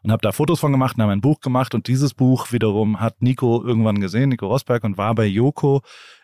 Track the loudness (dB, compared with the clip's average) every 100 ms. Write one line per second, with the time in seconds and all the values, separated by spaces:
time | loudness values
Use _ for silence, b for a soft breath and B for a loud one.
0 | -2 0 0 0 0 0 0 0 0 0
1 | 0 2 0 0 -2 -2 -2 -4 -2 0
2 | 0 2 2 2 0 -2 0 0 0 0
3 | -4 0 -2 0 0 0 0 0 2 0
4 | -2 0 0 -2 -2 -2 0 -2 -2 -4
5 | -2 0 0 2 0 0 0 0 B B
6 | B B